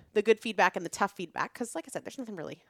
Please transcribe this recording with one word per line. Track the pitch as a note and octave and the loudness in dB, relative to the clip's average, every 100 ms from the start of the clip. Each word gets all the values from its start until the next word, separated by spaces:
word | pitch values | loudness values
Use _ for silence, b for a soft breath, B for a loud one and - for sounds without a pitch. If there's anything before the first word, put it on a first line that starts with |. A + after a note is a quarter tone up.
| - - | -2 2
the | |
good | G#3+ A3 | 4 4
feedback | A#3 G#3 F#3 F#3+ | 2 4 4 4
and | F3+ | -6
the | |
tough | - G3+ | -2 -2
feedback, | - E3+ - E3 - | -2 -8 -6 -6 -6
'cause | A#3+ D#4+ | -8 -8
like | D#4+ | -10
I | |
said, | - - | -10 -10
there's | - | -10
nothing | A#3 G3 | -10 -10
really | D3+ - _ | -10 -12 _